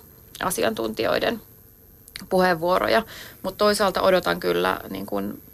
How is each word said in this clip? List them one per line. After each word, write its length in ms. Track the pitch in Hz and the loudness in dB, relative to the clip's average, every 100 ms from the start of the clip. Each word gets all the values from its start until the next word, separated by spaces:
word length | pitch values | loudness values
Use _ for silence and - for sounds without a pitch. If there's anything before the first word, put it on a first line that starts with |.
| - - - - | -6 -20 -18 -6
asiantuntijoiden 1000 | 185 180 226 220 226 220 - - - 220 - - - - - - - - 190 | -4 0 0 0 -4 -2 0 0 0 -4 -10 -20 -20 -20 -20 -20 -18 -16 -2
puheenvuoroja. 720 | 190 185 170 175 185 - 226 220 - - - | 2 2 2 0 0 2 2 0 -12 -18 -10
Mut 140 | 190 185 | -8 2
toisaalta 440 | 208 208 202 185 | 2 4 2 2
odotan 380 | 190 180 175 175 | 4 4 2 -2
kyllä 400 | 180 - - - - | 0 0 0 -2 -6
niin 160 | 95 - | -10 -6
kun 360 | 101 202 - - | -4 -4 -8 -16